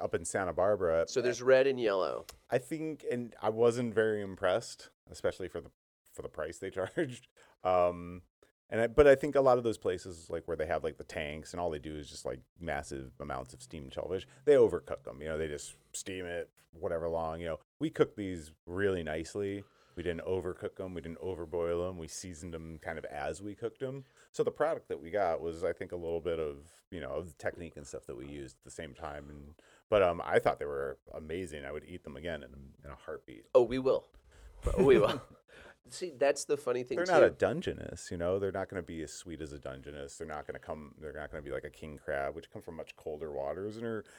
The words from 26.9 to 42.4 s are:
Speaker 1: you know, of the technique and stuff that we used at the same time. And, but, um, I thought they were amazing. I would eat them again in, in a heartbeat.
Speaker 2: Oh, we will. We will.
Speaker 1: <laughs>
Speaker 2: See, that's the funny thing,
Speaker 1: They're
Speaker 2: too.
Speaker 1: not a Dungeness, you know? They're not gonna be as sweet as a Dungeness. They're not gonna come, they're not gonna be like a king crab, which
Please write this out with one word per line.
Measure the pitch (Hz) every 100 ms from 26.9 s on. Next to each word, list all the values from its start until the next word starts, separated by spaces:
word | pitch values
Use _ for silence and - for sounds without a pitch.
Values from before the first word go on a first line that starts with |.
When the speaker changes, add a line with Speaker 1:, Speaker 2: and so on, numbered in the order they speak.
Speaker 1:
you | 90
know, | 67
of | 71 87
the |
technique | - 107 - 82 76
and | 71
stuff | - -
that | 62
we | 69
used | 73 65 -
at |
the | 67
same | - 80
time. | 64 80 73 71
And, | 73 71 82 _ _ -
but, | 104
um, | 90 85
I | - 104
thought | 123 -
they |
were | 73 69 69 - -
amazing. | 76 78 85 90 76 67
I |
would | 76
eat | 78 87
them | 80 67
again | 85 78
in, | 64 67 67 -
in | 73
a | 69
heartbeat. | - 76 - 57 -
Speaker 2:
Oh, | 127
we | 120 127
will. | 131 104 - - _ - - - - -
We | 139 120
will. | 98 131 -
Speaker 1:
<laughs> | - _ - - - 123
Speaker 2:
See, | - 185 127
that's | 139 143
the | - 143
funny | - 123
thing, | 127 -
Speaker 1:
They're | 180
Speaker 2:
too. |
Speaker 1:
not | 165
a | 104
Dungeness, | 76 95 143 139 78 76 - -
you | 90
know? | 85 95
They're | 98
not | 95 95
gonna | 98
be | 82 80
as | 76
sweet | - 90 78
as | 76
a | 71
Dungeness. | 69 65 67 73 69 -
They're | 71
not | 76 69
gonna | 65
come, | - 78 73 -
they're | 76
not | 71 73
gonna | 80
be | 69
like | 67
a | 71
king | - 78 71
crab, | - 71 69
which | 73